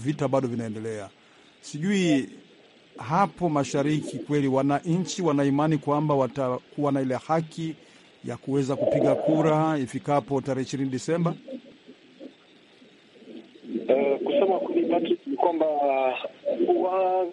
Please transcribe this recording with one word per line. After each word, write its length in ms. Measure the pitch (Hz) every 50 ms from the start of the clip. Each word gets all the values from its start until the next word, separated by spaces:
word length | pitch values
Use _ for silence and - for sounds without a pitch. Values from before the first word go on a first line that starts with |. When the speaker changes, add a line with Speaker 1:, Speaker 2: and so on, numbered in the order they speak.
| 117
Speaker 1:
vita 240 | 139 151 - 147
bado 200 | 127 135 135 131
vinaendelea. 640 | 120 117 113 117 113 107 110 110 113 110 104 98 95 - _ - - - - - - - _
Sijui 680 | - - - 147 160 196 208 190 180 165 151 135 123 - - - - - - - - - - - _ _ -
hapo 520 | - - 113 156 185 202 185 - - 175 170
mashariki 720 | 147 143 135 127 - 143 139 151 151 151 - - - 127
kweli 280 | - - 147 147 139
wananchi 760 | 135 131 135 135 143 143 143 - 175 160 185 180 - - -
wana 220 | 180 160 143 143 139
imani 340 | 139 135 143 151 156 156
kwamba 380 | 151 - 147 147 147 151 151 147
watakuwa 760 | 139 131 123 - 139 135 127 123 123 - - - - 147 143
na 100 | 135 139
ile 140 | 135 131 123
haki 600 | 117 - - 160 165 165 156 - - 165 160 147 - - - - - - - - - -
ya 120 | 127 120
kuweza 380 | 117 - 135 135 143 135 127 135
kupiga 400 | - - - - - - - 151
kura 600 | - - 165 160 156 156 160 156 151 160 160 156
ifikapo 640 | 147 131 113 - 127 - - 143 143 113 107 139 131
tarehe 240 | 120 139 131 127 131
ishirini 220 | - - 131 139 135
Disemba? 440 | 127 123 - - 160 170 165 156 - - - - - - - - - - - - - - - - - - - - - _ _ - - - _ _ - - 254 - - - _ - - - - - - - - - - - - - - 110 -
Speaker 2:
Eh, 320 | - 131 - 143 139 139 - -
kusema 360 | - - - 392 381 370 -
kweli, 260 | - 339 339 339 330
Patrick, 420 | - 330 339 339 339 359 - -
ni 80 | 277 -
kwamba, 280 | - - 349 165 160 156
uh, 1160 | 156 151 147 - 143 135 135 131 131 123 - - - - - - 571 554 - - - 359 - 190
wa-, 420 | 185 185 190 185 185 185 185 185 170